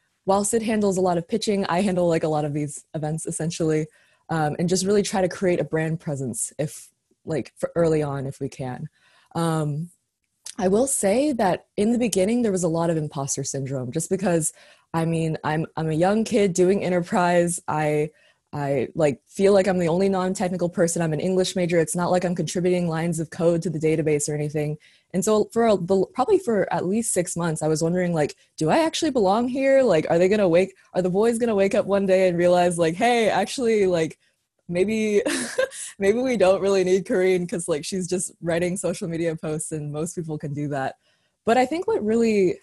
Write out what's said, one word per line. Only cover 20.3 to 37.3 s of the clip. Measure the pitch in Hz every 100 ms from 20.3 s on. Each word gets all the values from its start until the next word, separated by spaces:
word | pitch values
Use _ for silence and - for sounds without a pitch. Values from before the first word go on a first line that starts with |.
| 190 180 175 175
person. | - 170 175
I'm | 165
an | 151
English | 180 185 185 190
major. | 175 175
It's | 160 175
not | 175
like | 180
I'm | 180
contributing | 175 156 185 180 180 175
lines | 160 170 165
of | 156
code | - 170 170
to | 170
the | 151
database | 156 160 151 147 156
or |
anything. | 151 151 151 151 151 _ _ _
And | 180
so | 202 214 208
for | 233 233
a, | 196
the, | 170 190 -
probably | - 269 392
for | - 208 170
at | 175
least | 175 214 226
six | 190 170
months, | 170 170 156
I | 156
was | 156
wondering, | 165 180 175
like, | 165 156 - _ -
"Do | 156
I | 269
actually | 320 - 320
belong | 254 185 214 247
here? | 262 269 269
Like, | 254 160 -
are | 170
they | 185
gonna | 214 190
wake, | 165 190 - _
are | -
the | 180
boys | 185 226 233
gonna | 233
wake | 202 196
up | 208 190
one | 202
day | 196 185 185
and | 170
realize, | 175 180 180 170
like, | 165
'Hey, | 170 233 240 214
actually, | 175 208 - 233 220 185
like, | 170 160 - _ _ _ _ -
maybe, | 175 196 220 214 208 - 269 240 -
<laughs> | 539 - - -
maybe | 196 226
we | 262 233
don't | 180 190
really | 196 196
need | 180 190 185
Corinne | 214 185